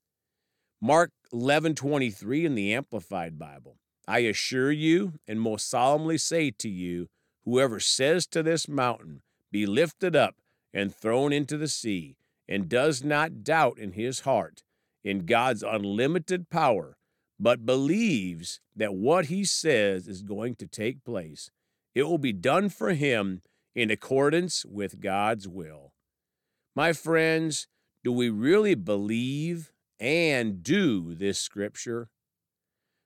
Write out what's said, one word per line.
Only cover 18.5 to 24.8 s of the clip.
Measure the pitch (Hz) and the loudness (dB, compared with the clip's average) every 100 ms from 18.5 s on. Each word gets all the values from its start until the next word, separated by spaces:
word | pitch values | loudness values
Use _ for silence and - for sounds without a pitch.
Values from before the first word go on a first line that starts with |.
| - _ - | -14 _ -4
that | 107 | -4
what | 95 113 175 156 | 0 2 2 2
he | 185 | -2
says | 196 - 160 123 101 95 92 | -2 -2 2 4 4 0 -4
is | 92 | -12
going | 101 101 117 117 | -10 -8 -6 -8
to | 92 | -12
take | - 110 131 | -6 -6 -6
place, | - 110 82 73 - _ _ _ _ - | -8 -8 -8 -14 -20 _ _ _ _ -2
it | |
will | 151 170 | 0 0
be | 131 | 0
done | 98 120 156 202 | 0 2 2 2
for | - 214 | -2 -2
him | 165 143 117 98 92 _ _ _ | 0 2 2 0 -4 _ _ _
in | - 113 | -2 0
accordance | 110 - 131 143 160 180 - - | -2 0 2 2 2 -2 -6 -8
with | 101 | -6